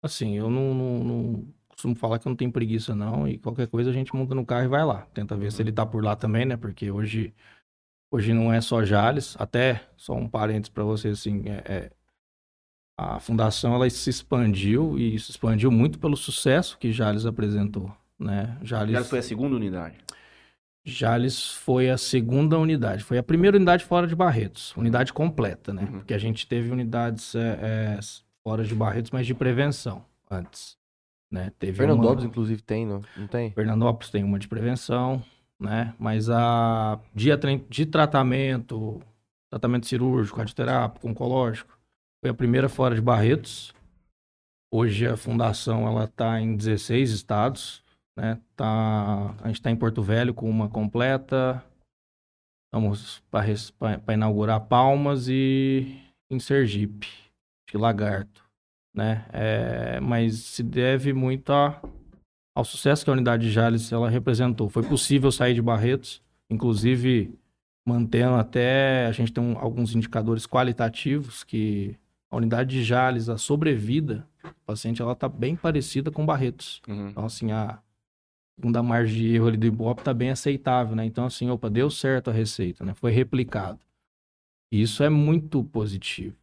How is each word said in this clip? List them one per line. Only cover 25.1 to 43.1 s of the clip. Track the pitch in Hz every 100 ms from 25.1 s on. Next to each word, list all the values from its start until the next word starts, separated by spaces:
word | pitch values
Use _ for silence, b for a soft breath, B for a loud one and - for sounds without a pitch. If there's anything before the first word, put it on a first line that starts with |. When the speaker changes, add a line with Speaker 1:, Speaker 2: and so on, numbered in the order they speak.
Speaker 1:
completa, | - 160 156 107 - -
né? | 101
Speaker 2:
Uhum. | 101 107
Speaker 1:
Porque | 101
a | 104
gente | 110 110 -
teve | 120 117
unidades, | 127 120 120 117 113 - 117
é, | 117 110
é, | 110 110 110 101 107 - _ _
fora | - 110
de | 110
Barretos, | 110 110 104 113
mas | 131 120
de |
prevenção | 123 127 123 143 135 - 95 - _ _
antes, | 95 90 - - - _ _ _ _ _
né? | 90 92 -
Teve | 98
uma | 95 135
Speaker 3:
Fernandópolis, | 139 113 131
inclusive, | 120 113 110 110
tem, | - 110 113
não? | 101 101 -
Não | 101
tem? | 120 117
Speaker 1:
Fernandópolis | 104 107 110 120 113 -
tem | 107
uma | 101 101
de | 98
prevenção, | 110 117 123 - 123 127 131 117 b b _
né? | 101 107 117 113
Mas | 110 110 110
a | 117 117 117 117 113 110 107 -
de | 107 120
atra-, | 143 147 135 -
de | - 156
tratamento, | 156 151 143 131 127 135 131 117 117 110 139 - _ _ _ _
tratamento | 123 123 123 117
cirúrgico, | 123 123 127 104 -
radioterápico, | 110 - 120 127 117 - 120
oncológico, | 113 123 131 123 110 - _ _ _ _ _
foi | 120
a |
primeira | 117 123 123 135
fora | 131 127 113
de |
Barretos. | 113